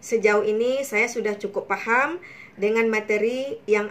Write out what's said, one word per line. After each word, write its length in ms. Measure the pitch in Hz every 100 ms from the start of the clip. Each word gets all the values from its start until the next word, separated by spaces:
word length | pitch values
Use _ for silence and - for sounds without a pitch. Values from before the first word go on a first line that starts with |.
sejauh 400 | - 220 208 208
ini 400 | 214 220 240 269
saya 240 | 269 214 233
sudah 320 | 240 208 208
cukup 260 | 196 196 -
paham 540 | 190 226 240 285 359 - - - -
dengan 320 | 202 226 226
materi 720 | 214 214 208 226 254 277 -
yang 240 | - 208 208